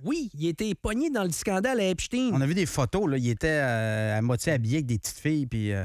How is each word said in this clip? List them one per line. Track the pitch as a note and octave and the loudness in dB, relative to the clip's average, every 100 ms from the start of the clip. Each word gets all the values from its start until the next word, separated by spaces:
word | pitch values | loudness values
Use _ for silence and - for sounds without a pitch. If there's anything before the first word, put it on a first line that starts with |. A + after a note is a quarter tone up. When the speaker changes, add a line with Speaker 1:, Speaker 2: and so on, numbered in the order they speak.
Speaker 1:
Oui, | D3+ D#4+ B3 | -4 -4 -4
il | C#3+ E3 | -4 -2
était | D#3 G#3+ | -2 -4
pogné | F#3+ G#3 A3 D#4+ | -4 -4 -2 0
dans | B3 | 0
le | F#3 | -2
scandale | D#3 A3 F#3+ A#3 B3 | -2 -2 0 2 2
à | |
Epstein. | F#3+ F3+ - B3 B3+ | 0 0 -2 -2 0
Speaker 2:
On | D#3+ | 2
a | C3+ | 2
vu | |
des | F3+ E3 | 2 0
photos, | - B2 F#3+ F#3+ | 0 0 2 2
là, | C3+ | 2
il | A#2+ | 0
était, | A2+ D#3+ | 0 2
euh, | D3+ C3 A2+ A2 G#2+ G#2+ G#2+ | 2 2 2 0 0 0 2
à | |
moitié | A#2+ A#2+ - | 2 2 2
habillé | C#3+ A2 D#3 | 2 2 0
avec | B2+ | 0
des | A2+ | -2
petites | - - | -4 -4
filles, | D3+ D#3 B2+ | -2 0 0
puis, | A#2 G#2 | -2 0
euh, | G2 | -2